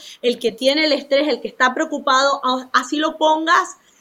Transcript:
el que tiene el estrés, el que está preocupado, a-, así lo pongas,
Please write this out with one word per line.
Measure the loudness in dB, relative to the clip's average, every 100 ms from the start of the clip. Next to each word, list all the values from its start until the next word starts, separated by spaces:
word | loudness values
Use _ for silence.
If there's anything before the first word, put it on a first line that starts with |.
| -18 -4
el | -4 -2
que | -4
tiene | 0 0 2 2
el |
estrés, | 0 0 0 2
el | -2
que | -6
está | -2 0
preocupado, | 0 -4 -2 0 2 2 0
a-, | -2 -4 -2
así | -4 -2 -2
lo | -2 0
pongas, | 2 2 2 0 0 -8 _ _